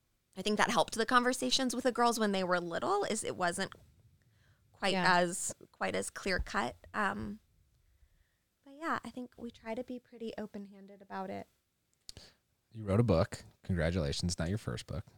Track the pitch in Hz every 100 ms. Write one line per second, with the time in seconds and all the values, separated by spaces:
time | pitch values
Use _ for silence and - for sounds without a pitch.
0 | _ _ _ - 196 208 - 202 - 214
1 | 226 254 247 254 254 - 262 240 254 240
2 | 240 240 214 196 180 180 175 165 320 403
3 | 392 220 - 113 175 190 190 - - _
4 | _ _ _ _ _ _ _ - 196 185
5 | 180 180 175 175 - - - _ 190 190
6 | 196 - 202 180 - 202 127 - - 214
7 | 196 208 214 214 _ _ _ _ _ _
8 | _ _ _ _ _ _ 277 277 330 247
9 | 240 247 247 - 240 - 226 226 240 247
10 | _ 233 226 - 214 208 202 202 196 202
11 | 196 196 190 196 - _ _ _ _ _
12 | - - - _ _ _ _ 113 104 98
13 | 117 82 107 - - _ - 90 80 90
14 | 71 - 90 90 82 104 - 62 - -
15 | -